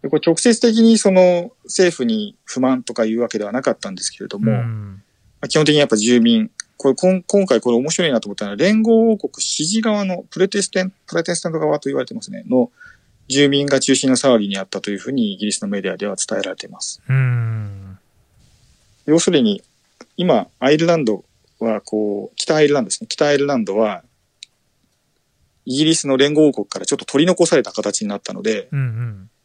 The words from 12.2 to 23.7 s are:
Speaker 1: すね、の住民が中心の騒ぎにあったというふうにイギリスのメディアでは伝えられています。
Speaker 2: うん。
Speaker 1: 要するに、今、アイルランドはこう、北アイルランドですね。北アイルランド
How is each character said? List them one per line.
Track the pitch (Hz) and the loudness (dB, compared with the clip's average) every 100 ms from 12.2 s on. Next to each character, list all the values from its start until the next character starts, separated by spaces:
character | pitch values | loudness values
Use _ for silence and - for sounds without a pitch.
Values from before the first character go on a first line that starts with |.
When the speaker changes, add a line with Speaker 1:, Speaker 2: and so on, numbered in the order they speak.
Speaker 1:
す | - | -14
ね、 | 95 - | -16 0
の | 127 120 _ - _ _ _ _ | 0 0 _ -20 _ _ _ _
住 | 135 143 | 2 2
民 | 143 143 | 2 0
が | 135 | 0
中 | - 127 | 2 0
心 | 135 | 2
の | 127 | 2
騒 | 139 117 | 4 2
ぎ | 101 | 2
に | 98 | -6
あ | |
っ | 95 | -6
た | 98 | -8
と | 104 | -6
い | 98 | -8
う | |
ふ | 110 | -4
う | |
に | 135 107 | -2 -2
イ | 95 | -4
ギ | 104 | -6
リ | |
ス | - | -6
の | 98 | -6
メ | 101 | -4
デ | 95 | -4
ィ | |
ア | 92 | -4
で | 101 | -6
は | 95 | -6
伝 | - 98 | -6 -4
え | |
ら | 95 | -6
れ | 92 | -10
て | - | -14
い | |
ま | - | -14
す。 | - - - | -14 -14 -2
Speaker 2:
う | |
ん。 | 131 131 123 113 110 104 98 95 95 _ _ _ _ _ _ _ _ _ _ - | 0 0 -2 -4 -6 -10 -14 -18 -20 _ _ _ _ _ _ _ _ _ _ 2
Speaker 1:
要 | 160 | 2
す | - | 4
る | 165 | 2
に、 | 113 98 _ _ _ _ - - | 2 0 _ _ _ _ -18 -4
今、 | 175 120 87 _ | 0 0 0 _
ア | 131 | 0
イ | 151 | 2
ル | 165 | 2
ラ | 170 | 2
ン | 123 | 0
ド | 101 _ _ _ _ | -4 _ _ _ _
は | 117 107 | -4 -4
こ | - 107 107 101 101 | -4 -4 -4 -4 -8
う、 | - | -10
北 | - 156 | -2 2
ア | |
イ | 151 | 4
ル | |
ラ | 143 | 2
ン | |
ド | 104 | -2
で | - | -8
す | |
ね。 | - | -8
北 | - 147 | -2 0
ア | |
イ | 143 | 2
ル | 143 | 0
ラ | 135 | -2
ン | |
ド | 101 | -2